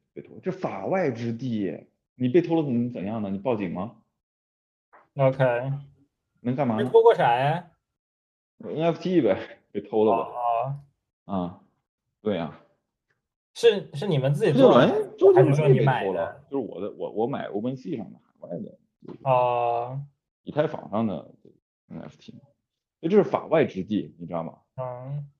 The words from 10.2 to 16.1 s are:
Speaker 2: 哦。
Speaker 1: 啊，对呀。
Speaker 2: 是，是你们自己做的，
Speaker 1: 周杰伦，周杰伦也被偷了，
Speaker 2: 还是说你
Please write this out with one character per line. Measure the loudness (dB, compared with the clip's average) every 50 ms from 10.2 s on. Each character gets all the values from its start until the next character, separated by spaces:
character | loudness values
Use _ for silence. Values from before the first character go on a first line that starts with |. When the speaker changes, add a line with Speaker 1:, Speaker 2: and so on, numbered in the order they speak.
| 0 -4 -6 -4 -2 0 0 0 -2 -4 -6 -10 -12 _ _ _ _ _ _ _ _
Speaker 2:
哦。 | -8 -6
Speaker 1:
啊， | -4 -4 -6 -8 -14 _ _ _ _ _ _ _ _ _ _ _ _ -6
对 | -4 -4
呀。 | -4 -6 -8 -10 -16 -20 _ _ _ _ _ _ _ _ _ _ _ _ _ _ _ _ _ _
Speaker 2:
是， | 2 4 4 4 4 -2 -8 -10
是 | -6 -2 0
你 | 0 0
们 | 2 0 0
自 | 2 2
己 | 2
做 | 4 6 8 8 8 8
的， | 6 6 4 0 -2 -4 0
Speaker 1:
周 | 4 6 8
杰 | 8 8
伦， | 6 6
周 | 4
杰 | 4
伦 | 4 4 4
也 | 6
被 | 4
偷 | 2
了， | 0
Speaker 2:
还 | 0
是 |
说 | -2
你 | -2